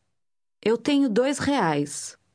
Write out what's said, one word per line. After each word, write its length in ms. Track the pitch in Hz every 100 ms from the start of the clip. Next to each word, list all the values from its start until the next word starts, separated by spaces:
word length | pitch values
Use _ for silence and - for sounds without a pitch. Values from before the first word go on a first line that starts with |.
| _ _ _ _ _ _
Eu 160 | - 226
tenho 320 | 262 285 277
dois 300 | 214 262 285
reais. 800 | - 285 170 147 147 - - - _